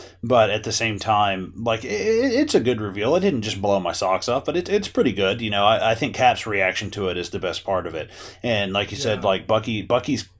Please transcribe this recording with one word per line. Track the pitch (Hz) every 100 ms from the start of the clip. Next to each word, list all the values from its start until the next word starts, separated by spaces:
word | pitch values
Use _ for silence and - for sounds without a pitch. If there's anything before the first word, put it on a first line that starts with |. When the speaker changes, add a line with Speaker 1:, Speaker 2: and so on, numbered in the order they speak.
| - -
Speaker 1:
But | 120 123 107
at | 107
the | 113
same | - 113 101
time, | 110 104 104 95 92 -
like, | 117 113
it, | 127
it, | 208 202 226 269
it's | 240 311 -
a |
good | 117 117
reveal. | 107 95 107
It | 170
didn't | 196 139
just | 107 95
blow | 101 98
my | 90
socks | 82 95 92 -
off, | 123
but | 139 160
it, | 175
it's | 202 202
pretty | - 175
good. | 98 95 117
You | 113
know, | 101
I, | 101 110 110
I |
think | 113 143 98
Cap's | 123 113 -
reaction | 101 92 92 101
to | 104 95
it | 90
is | 87
the | 98
best | 90 82
part | - 95 85
of |
it. | 80 76 - - -
And | 120 110 98
like | 98 101
you | 104
said, | 123 104
Speaker 2:
Yeah. | 98
Speaker 1:
like, | 95 -
Bucky, | 110 110 110
Bucky's | 92 120 123 123 - -